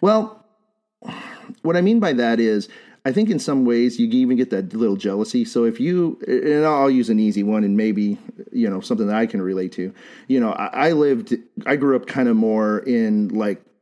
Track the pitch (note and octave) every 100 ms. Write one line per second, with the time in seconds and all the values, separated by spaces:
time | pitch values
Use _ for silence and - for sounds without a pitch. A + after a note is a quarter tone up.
0 | F#3+ A3 A3 - _ _ _ _ _ _
1 | - - - - - - D#3+ F3 F#3 A3+
2 | G3 B2+ A#2 A#2 A2+ G#2+ G2+ - - _
3 | C3+ C3 G#3+ E3+ - C#3 B2 A#2+ B2 A#2+
4 | A#2 B2 B2+ B2+ B2 G2 F#2+ A2 A2+ G2
5 | G#2 G2 A2 B2 A2+ A#2+ A#2 A2+ C#3 F3+
6 | E3+ - - B2+ D3+ D3 D#3 D3 C#3 C3
7 | A#2 G#2+ G#2+ G2+ G2+ G#2+ G2+ G2+ A2 G#2
8 | G#2 G2+ - - - B2 A2 F#2+ - A2+
9 | G2+ G#2+ A2+ G#2 F#2 F#2+ F#2 - F2+ -
10 | - - - C3 A2+ - G#2 - D3+ D#3+
11 | D3 B2+ G#2+ A#2 - - A#2 C#3+ C#3 B2+
12 | - C#3 B2 A2+ A2 A2 G#2+ G#2+ - A#2+
13 | A2+ G#2+ G#2 G#2 G#2 F#2 _ _